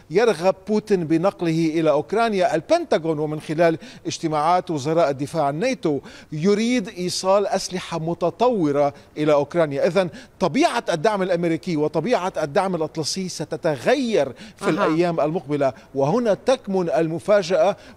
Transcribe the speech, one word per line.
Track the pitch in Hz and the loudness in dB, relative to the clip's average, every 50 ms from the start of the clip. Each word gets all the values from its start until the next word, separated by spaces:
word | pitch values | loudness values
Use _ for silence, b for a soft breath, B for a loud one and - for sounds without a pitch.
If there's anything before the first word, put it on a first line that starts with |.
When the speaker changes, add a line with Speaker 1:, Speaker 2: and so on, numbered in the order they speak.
| B B | B B
Speaker 1:
يرغب | 151 185 233 240 202 151 175 190 185 - - - | 2 2 4 4 2 2 2 0 0 0 -2 -2
بوتين | 214 214 208 - 208 180 170 147 | -2 0 0 0 0 0 2 2
بنقله | 160 165 170 196 196 - 180 165 160 160 165 160 151 165 | 2 2 2 0 -2 -2 -2 -2 0 0 0 0 0 2
إلى | 160 156 | 2 2
أوكرانيا. | 143 143 143 - 190 214 233 233 208 196 180 - - | 2 2 0 0 0 0 0 0 2 0 0 0 0
البنتاغون | 165 - - 311 349 339 - 339 285 156 160 160 147 | -2 0 0 0 0 0 0 -2 -2 0 -2 -4 -2
ومن | 156 151 156 156 | -4 -4 -6 -6
خلال | - - 156 151 170 165 165 156 B B B B B 165 | -8 -6 0 2 2 2 2 0 B B B B B -10
اجتماعات | 143 - - 160 156 151 147 165 180 180 175 - | -8 -6 -4 -4 -2 0 0 2 2 0 0 -2
وزراء | 170 147 123 147 160 165 170 139 | -4 -4 -2 -2 0 2 2 2
الدفاع | 143 127 143 131 - 165 151 139 | 0 -2 -6 -6 -4 -2 -2 -2
الناتو | 143 151 208 262 262 - - 170 147 135 - B B B B B | -2 -2 -2 -4 -4 -2 -2 -2 -2 -2 -6 B B B B B
يريد | - 151 156 196 208 202 226 233 247 254 196 180 | -8 -2 0 2 2 2 2 0 0 0 -2 -4
إيصال | - 175 180 180 - - - 190 196 208 202 180 | -6 -8 -6 -6 -6 -2 0 2 2 2 2 2
أسلحة | 165 190 - - 180 180 - - - 170 | -2 -4 -4 -4 -8 -8 -8 -6 -6 -6
متطورة | 156 160 170 - 180 170 160 - 226 247 254 208 165 147 143 143 143 143 139 B B B B 151 | -4 -4 -4 -2 -2 -2 0 2 2 2 2 2 2 2 2 2 0 0 -2 B B B B -2
إلى | 151 151 151 | 2 2 4
أوكرانيا. | 143 143 - - 170 165 151 139 139 135 190 | 2 2 0 0 0 0 0 0 0 0 2
إذن | 160 196 190 170 - B B B B - | 2 2 0 0 -2 B B B B -2
طبيعة | 190 170 143 247 330 330 262 240 - - | -2 0 2 2 2 2 0 -2 -4 -2
الدعم | 175 165 147 220 214 196 | -2 0 0 0 0 0
الأمريكي | 185 180 175 170 175 170 165 156 - 185 175 147 | 0 0 0 0 0 0 -2 -2 -4 -4 -2 0
وطبيعة | 151 151 - 170 151 214 247 196 175 190 - 175 | 0 0 -2 -2 -2 0 0 0 0 -2 -4 -4
الدعم | 156 151 139 208 185 196 185 | -4 -2 0 0 0 0 0
الأطلسي | 170 156 147 - 165 151 - - 190 190 180 | -2 -4 -4 -4 -6 -6 -6 -4 -6 -6 -8
ستتغير | - - 160 - - 156 - 170 151 123 120 170 254 294 262 233 220 170 143 131 117 B B B B B | -8 -10 -10 -8 -8 -4 -2 -2 -2 -2 0 0 0 2 0 0 0 0 0 0 -4 B B B B B
في | - | -2
Speaker 2:
أها. | 202 | -2
Speaker 1:
الأيام | 160 190 202 180 156 160 175 175 165 165 | 0 2 2 2 2 2 0 0 0 0
المقبلة، | 135 151 156 185 - 135 147 143 139 131 123 B B B B | 0 0 -2 -4 -4 -4 -2 0 0 0 -2 B B B B
وهنا | 135 135 143 175 247 240 226 190 | -2 0 0 2 0 2 0 0
تكمن | - - - 269 254 - - 190 190 185 165 | 0 0 0 0 0 0 -2 -2 -2 -2 0
المفاجأة. | 135 156 170 160 160 165 - - 208 208 190 156 185 160 160 190 202 - B B B | 0 0 0 0 -2 -4 0 2 2 2 2 2 2 2 4 2 2 -2 B B B